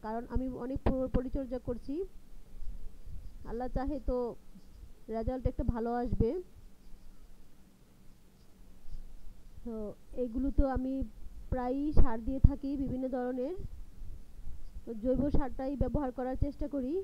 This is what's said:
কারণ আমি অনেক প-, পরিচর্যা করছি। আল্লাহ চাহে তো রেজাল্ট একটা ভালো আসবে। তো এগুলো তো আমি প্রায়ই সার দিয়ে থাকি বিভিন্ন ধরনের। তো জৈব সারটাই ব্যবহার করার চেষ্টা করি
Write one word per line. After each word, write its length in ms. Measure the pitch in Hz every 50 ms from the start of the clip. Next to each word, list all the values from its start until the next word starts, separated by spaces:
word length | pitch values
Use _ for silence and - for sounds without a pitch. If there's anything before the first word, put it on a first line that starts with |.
| -
কারণ 200 | 214 220 233 240 -
আমি 160 | 233 233 254 262 247 240 240
অনেক 160 | 247 269 285 - -
প-, 220 | 277 262 262 254 -
পরিচর্যা 440 | 262 254 262 - 285 269 247 254 247
করছি। 360 | - - 240 220 - - 277 320 392 370 - - - - - - - - - - - - - - - - - - - - - - - - - - - -
আল্লাহ 180 | 220 233 247 254 -
চাহে 220 | - 262 277 302 277 220 -
তো 80 | 254 247 247 233 202 - - - - 190 - - - - - - - - - -
রেজাল্ট 360 | 220 233 226 226 254 269 233 262
একটা 160 | 262 - 277
ভালো 260 | 233 233 240 220 233 233
আসবে। 360 | 240 240 254 - - 233 226 285 370 359 - - - - - - - - - - - - - - - - - - - - - - - - - - - - - - - - - - - - - - - - - - - - - - - - - - - - - - - - - - - - - - - -
তো 100 | 247 226 220 214 208 - - - - - - 247
এগুলো 240 | 247 220 254 254 277
তো 120 | - - 285 269
আমি 260 | 262 254 254 262 269 269 262 220 - - - - - - - -
প্রায়ই 400 | - 254 247 247 254 277 285 302
সার 260 | 294 - 311 277 226 233 226
দিয়ে 140 | 233 269 269
থাকি 300 | - - 285 - - 269 285
বিভিন্ন 300 | 285 277 254 247 254 262 262
ধরনের। 440 | 240 254 247 247 254 254 247 277 359 392 - - - - - - - - - - - - - - - - - - - - - - - - -
তো 60 | - 233
জৈব 280 | 220 202 254 254 262 262 294
সারটাই 440 | 277 - 285 247 220 - 262 269 285
ব্যবহার 360 | 254 247 254 233 294 294 254
করার 260 | 240 - 254 247 262 - -
চেষ্টা 220 | 285 277 - 311 294
করি 260 | 294 277 247 254 302 381